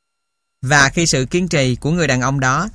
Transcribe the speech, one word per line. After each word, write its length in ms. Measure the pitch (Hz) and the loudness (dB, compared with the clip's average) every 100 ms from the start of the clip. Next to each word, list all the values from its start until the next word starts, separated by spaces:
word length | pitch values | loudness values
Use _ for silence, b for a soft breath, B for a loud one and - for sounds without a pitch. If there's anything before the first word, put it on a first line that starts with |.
| _ _ _ _ _ - | _ _ _ _ _ -10
Và 280 | 127 147 135 | 0 2 4
khi 160 | 175 165 | 2 0
sự 200 | 139 131 | 0 0
kiên 220 | 175 180 | -2 0
trì 280 | 160 131 120 | 0 0 -2
của 160 | 143 | -2
người 160 | 175 147 | 0 0
đàn 140 | 127 | 0
ông 180 | 127 139 | 0 0
đó 300 | 131 143 208 | 0 0 -4